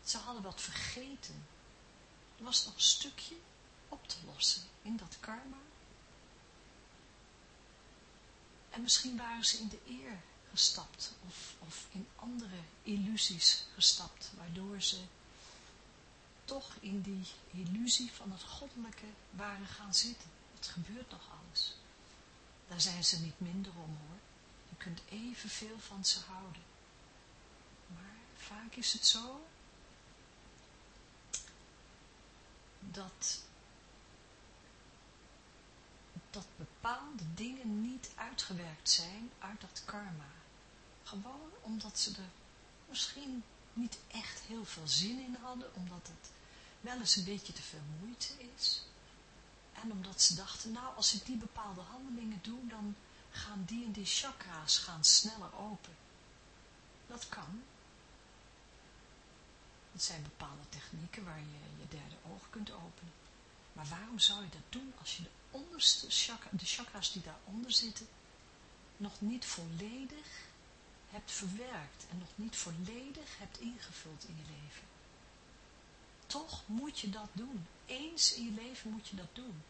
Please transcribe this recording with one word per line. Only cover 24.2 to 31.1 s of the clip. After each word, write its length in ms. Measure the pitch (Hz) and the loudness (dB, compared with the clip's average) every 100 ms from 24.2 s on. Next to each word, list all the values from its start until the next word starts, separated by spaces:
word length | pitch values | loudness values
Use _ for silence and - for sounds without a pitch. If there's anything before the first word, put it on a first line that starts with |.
| - - - - - | -14 -18 -18 -18 -14
Je 80 | 170 | -8
kunt 260 | 180 165 - | -6 -6 -6
evenveel 680 | 208 240 233 214 - 220 226 | -4 -4 -4 -2 -2 -4 -8
van 260 | - 196 | -6 2
ze 140 | 190 - | 6 4
houden. 420 | - 185 190 156 - - - - - - - - - - - - - | 2 -8 -8 -10 -12 -18 -20 -18 -18 -18 -20 -18 -18 -18 -18 -18 -14
Maar 300 | 175 196 214 233 - | -12 -12 -14 -16 -14
vaak 380 | - 208 226 | -10 -8 -8
is 180 | 247 233 | 0 2
het 140 | 226 - | 10 10
zo 400 | 226 240 277 320 - - - - - - - - - - - - - - - - | 10 4 -8 -12 -16 -20 -18 -18 -18 -18 -18 -18 -18 -18 -18 -18 -18 -18 -18 -18